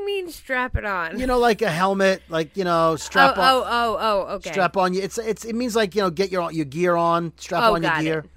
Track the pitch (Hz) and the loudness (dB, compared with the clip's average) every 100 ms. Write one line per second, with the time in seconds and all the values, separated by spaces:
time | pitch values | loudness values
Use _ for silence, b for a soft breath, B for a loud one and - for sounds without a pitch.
0 | 403 403 349 294 - 254 254 233 214 190 | -4 -6 -6 -12 -6 -4 -2 -4 -4 -4
1 | 165 202 254 247 240 208 220 160 190 196 | -4 -4 0 2 4 2 0 0 0 2
2 | 190 185 - 165 156 - 180 170 165 160 | 2 0 -2 -4 -4 -4 0 2 2 2
3 | - 285 277 220 165 254 190 233 240 196 | -2 4 4 6 4 4 2 0 0 0
4 | 220 202 160 190 185 165 175 196 185 185 | 0 0 -2 -6 -6 0 0 2 0 0
5 | 190 - 226 202 226 226 247 220 208 196 | -4 -6 -6 -6 -4 -4 -2 0 0 0
6 | 190 160 190 185 170 160 147 147 180 170 | -2 0 -2 -2 -4 -4 -6 -2 0 2
7 | 170 170 170 - - 170 226 170 165 160 | 2 2 -2 -8 -6 0 2 2 0 0
8 | 156 160 147 | 0 -2 -6